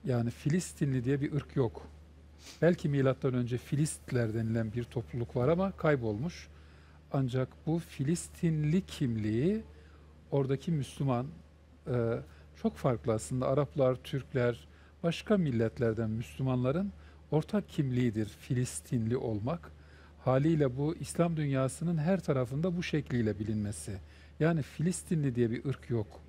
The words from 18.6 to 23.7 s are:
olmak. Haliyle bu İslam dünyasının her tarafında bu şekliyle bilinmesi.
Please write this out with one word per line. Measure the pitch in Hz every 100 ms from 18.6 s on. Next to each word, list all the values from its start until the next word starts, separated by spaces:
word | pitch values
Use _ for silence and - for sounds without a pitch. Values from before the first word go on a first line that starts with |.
| 123 - - 127 110 123
olmak. | - 104 113 170 - - - - - -
Haliyle | - 131 147 165 139 123
bu | 147 160
İslam | 147 - 170 160
dünyasının | 147 135 131 - 165 170
her | 151 190
tarafında | - 135 120 135 180 175
bu |
şekliyle | 170 156 139 123 110 101
bilinmesi. | 107 107 104